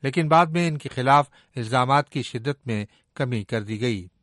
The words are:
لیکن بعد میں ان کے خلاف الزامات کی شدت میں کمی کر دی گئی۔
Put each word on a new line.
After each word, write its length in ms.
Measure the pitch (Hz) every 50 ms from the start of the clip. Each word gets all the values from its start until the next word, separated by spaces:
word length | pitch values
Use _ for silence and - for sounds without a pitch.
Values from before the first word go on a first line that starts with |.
لیکن 260 | - 135 131 175 165 151
بعد 180 | 160 165 175
میں 220 | 165 156 175 175 170
ان 100 | 156 147
کے 120 | - 139
خلاف 360 | - - 127 131 139 143 143 - _ _ _ _ _
الزامات 540 | 131 120 110 117 131 127 127 139 143 143 _
کی 120 | - 143
شدت 460 | 120 - - 120 113 135 135 _ _ 123
میں 180 | 113 104 104 - _ _ _ _ _
کمی 300 | - 143 127 123 113 101
کر 200 | _ - 113 107
دی 180 | 101 110 104
گئی۔ 260 | 117 123 113 98 87 90 _ _